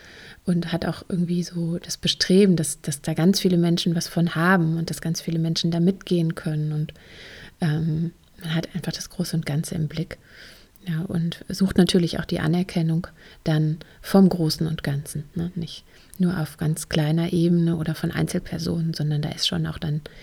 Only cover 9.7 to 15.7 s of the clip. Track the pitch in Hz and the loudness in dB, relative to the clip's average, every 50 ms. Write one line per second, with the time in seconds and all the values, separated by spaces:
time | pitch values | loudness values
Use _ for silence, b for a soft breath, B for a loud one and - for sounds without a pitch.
9.7 | - - 156 147 - - 170 - - - B B B B B B B B B B | -4 -4 -4 -4 -4 -6 -8 -8 -10 -18 B B B B B B B B B B
10.7 | B - - 185 160 156 175 - - 170 165 170 - - - - 190 - 196 190 | B -14 -8 -4 -4 -4 -4 -2 -2 -2 -2 -2 -4 -6 -10 -8 -2 0 0 2
11.7 | - - 180 175 - 185 170 160 - - 160 - 175 175 170 151 165 180 185 - | 4 4 4 6 4 2 2 2 -2 -4 -4 -4 -2 -2 0 2 2 0 0 -2
12.7 | - 175 165 160 160 165 - - - B B B B B B 165 156 156 156 156 | -2 0 0 2 0 0 -2 -4 -12 B B B B B B 0 2 2 2 2
13.7 | 160 - B B B B B - - 196 190 175 185 175 160 156 - - 165 160 | 0 -4 B B B B B 4 6 8 8 8 6 4 0 0 0 0 -2 -2
14.7 | 160 - - 147 143 143 147 - - 147 151 - - 175 170 175 - 170 165 - | -2 -4 -4 -4 -4 -4 -6 -6 -10 -10 -10 -8 -6 -6 -6 -4 -4 -6 -8 -8